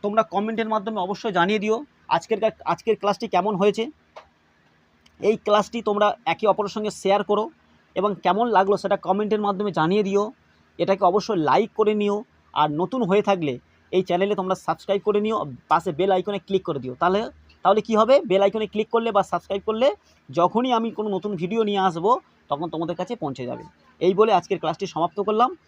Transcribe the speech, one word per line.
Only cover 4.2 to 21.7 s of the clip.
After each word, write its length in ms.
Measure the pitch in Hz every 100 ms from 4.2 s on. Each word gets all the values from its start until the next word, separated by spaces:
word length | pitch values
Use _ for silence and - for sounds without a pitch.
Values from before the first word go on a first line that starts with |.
| - _ _ _ _ _ _ _ _ _
এই 160 | 185 220 -
ক্লাসটি 340 | 208 - 240
তোমরা 260 | 220 208 208 - -
একে 200 | 165 214
অপরের 260 | 190 202 220
সঙ্গে 160 | 214 -
শেয়ার 220 | 190 202
করো 220 | 202 208 220 _ _ _ _ -
এবং 140 | 202 196
কেমন 220 | 185 185 240 196
লাগলো 180 | 196 202
সেটা 200 | 196 196
কমেন্টের 440 | 165 196 214 214
মাধ্যমে 300 | 208 190 208 165
জানিয়ে 240 | 160 202
দিও। 200 | 196 196 208 - _ _ _ -
এটাকে 240 | 180 190 190
অবশ্যই 340 | 196 190 202 151
লাইক 200 | 147 214 -
করে 140 | 214 214
নিও। 220 | 208 208 226 _ _
আর 140 | - 151 147
নতুন 200 | 180 262 208
হয়ে 140 | 202 202
থাকলে 240 | 196 151 123 _ _ _
এই 120 | 185
চ্যানেলে 320 | 185 175 196 202
তোমরা 200 | 185 185
সাবস্ক্রাইব 460 | - 165 - 196 208
করে 120 | 208
নিও, 160 | 214 220 151 123 _
পাশে 220 | 165 185
বেল 200 | 147 190
আইকনে 280 | 185 185 202
ক্লিক 240 | _ 190
করে 160 | 185 143
দিও। 140 | 123 123
তাহলে, 180 | 175 196 226 - _ _
তাহলে 160 | 175 214
কি 120 | 208 214
হবে? 200 | 220 277 302
বেল 120 | 190 196
আইকনে 220 | 220 214
ক্লিক 220 | 214 220 233
করলে 140 | 226
বা 100 | 202
সাবস্ক্রাইব 380 | 190 175 - 196 208
করলে 220 | 220 262 415 _ _ _
যখনই 420 | 135 175 220 254
আমি 160 | 233 226
কোনো 180 | - 214
নতুন 220 | 190 208 190
ভিডিও 260 | 175 226
নিয়ে 180 | 214